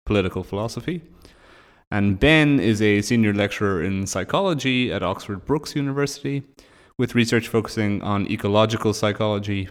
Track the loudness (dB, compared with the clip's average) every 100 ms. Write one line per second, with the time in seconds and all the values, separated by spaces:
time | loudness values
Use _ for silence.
0 | -2 0 0 -4 -6 -6 -6 -6 -8 -8
1 | -12 -20 -20 _ -20 -20 -20 _ _ 0
2 | 0 4 4 6 6 4 4 4 4 4
3 | 2 2 4 2 0 0 -2 0 -2 -2
4 | -4 -6 -2 0 0 -2 -2 0 0 -2
5 | -4 -4 -8 -8 -4 -4 -2 -4 -4 -2
6 | -4 -4 -6 -6 -8 _ _ _ _ -4
7 | 0 2 2 2 2 -2 -2 -2 -2 -2
8 | -2 -2 -2 -2 2 2 2 2 -2 0
9 | -2 0 -2 -2 -4 -6 -6